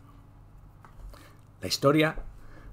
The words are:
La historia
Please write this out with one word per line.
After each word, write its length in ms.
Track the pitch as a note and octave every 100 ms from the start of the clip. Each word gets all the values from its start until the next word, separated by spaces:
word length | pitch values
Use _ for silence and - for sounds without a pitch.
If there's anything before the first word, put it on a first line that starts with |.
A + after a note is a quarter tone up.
| - - - - - - - - - - - - - - - -
La 80 | F#2
historia 540 | - C#3 D3+ D#3 - - - - - -